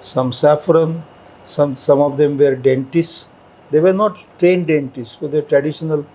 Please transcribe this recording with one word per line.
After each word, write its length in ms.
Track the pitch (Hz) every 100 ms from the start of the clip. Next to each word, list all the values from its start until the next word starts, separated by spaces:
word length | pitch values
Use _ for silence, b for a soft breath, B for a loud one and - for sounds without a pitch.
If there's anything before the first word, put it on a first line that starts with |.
some 320 | - 139 127
saffron, 680 | 123 151 151 165 160 160 165 156 - - -
some, 320 | - - 147 131
some 240 | - 139
of 160 | 143 139
them 220 | 147 143
were 160 | 143
dentists. 760 | 131 131 131 135 165 165 - - _ _ _ -
They 100 | 151
were 120 | 175
not 260 | 190 214 165 - _
trained 280 | 175 180 165
dentists, 500 | 151 139 127 120 -
but 120 | 151
they're 100 | 151
traditional. 640 | 147 143 143 151 160 151 143